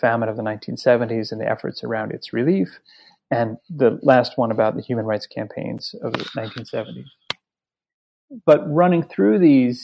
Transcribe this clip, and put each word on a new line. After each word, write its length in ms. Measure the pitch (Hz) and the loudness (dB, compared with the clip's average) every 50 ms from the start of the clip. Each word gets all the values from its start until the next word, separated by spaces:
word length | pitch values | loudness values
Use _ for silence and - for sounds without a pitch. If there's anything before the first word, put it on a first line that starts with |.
| - | 0
famine 240 | 117 117 117 113 110 | 0 0 0 -2 -4
of 80 | 107 | -6
the 100 | 117 107 107 | -6 -6 -6
nineteen 280 | 107 107 - 127 123 | -8 -8 -10 -12 -8
seventies 540 | - - 131 120 117 120 113 113 113 110 - | -2 2 2 4 2 2 -2 -4 -4 -4 -6
and 80 | 113 110 | -6 -6
the 100 | 110 113 113 | -4 -4 -4
efforts 280 | - - 127 - - 123 | -4 -6 -8 -8 -8 -8
around 260 | 117 113 110 107 110 | -6 -6 -4 -6 -6
its 220 | - - - - - 117 | -8 -10 -10 -6 -2 0
relief, 300 | 127 160 190 190 180 - - - _ _ - - _ _ _ _ _ - | 2 2 2 2 0 -4 -6 -20 _ _ -20 -20 _ _ _ _ _ -4
and 280 | - 117 117 107 113 - _ - 170 139 | -2 -2 -2 -2 -4 -10 _ -8 0 2
the 100 | 131 113 - - 139 143 | 4 4 4 2 4 4
last 200 | 127 123 120 - - | 6 6 4 2 0
one 140 | 127 120 113 110 | -2 -2 0 2
about 180 | 113 110 110 110 | 2 2 0 0
the 120 | 117 - - | -2 -6 -4
human 160 | 123 113 110 110 | -4 -4 -2 -2
rights 160 | 107 104 - - - | -4 -4 -4 -8 -12
campaigns 460 | 117 110 104 - - - 117 113 117 - - - - - | -10 -10 -10 -10 -10 -8 -8 -10 -10 -12 -14 -14 -10 -8
of 60 | 117 113 | -6 -6
the 120 | 117 - - - | -6 -8 -8 -8
nineteen 300 | 135 110 110 - 120 113 - - | -8 -8 -8 -10 -12 -12 -8 -8
seventies. 360 | 117 107 - - 123 135 139 _ _ _ - - _ _ _ _ _ _ _ _ _ _ _ _ _ _ _ _ _ _ - 277 220 - | -8 -8 -8 -12 -16 -18 -20 _ _ _ -14 -14 _ _ _ _ _ _ _ _ _ _ _ _ _ _ _ _ _ _ -20 -16 -2 2
But 140 | 165 147 143 - 156 143 165 | 4 4 4 2 0 2 2
running 220 | 175 180 175 165 156 - | 4 4 4 2 0 -2
through 260 | - - 196 214 214 202 | -2 0 2 4 4 6
these, 380 | 175 156 139 131 123 123 123 - | 8 8 8 8 6 2 0 -4